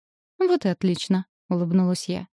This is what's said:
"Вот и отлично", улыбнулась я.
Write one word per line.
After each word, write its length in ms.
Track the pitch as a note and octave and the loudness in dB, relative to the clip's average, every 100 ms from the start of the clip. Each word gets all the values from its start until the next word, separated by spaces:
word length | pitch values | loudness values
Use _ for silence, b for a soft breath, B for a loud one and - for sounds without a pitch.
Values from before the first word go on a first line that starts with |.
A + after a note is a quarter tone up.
| _ _ _ - | _ _ _ -2
"Вот 280 | F#4 F4+ G3 | 0 2 0
и 20 | |
отлично", 560 | F3 F#3+ F3 - F#3+ - _ - | 0 0 -2 0 -2 -2 _ -6
улыбнулась 600 | F3 F3 F#3 F3+ F3+ - | -2 0 2 2 0 -4
я. 180 | F3+ F3+ | -8 -10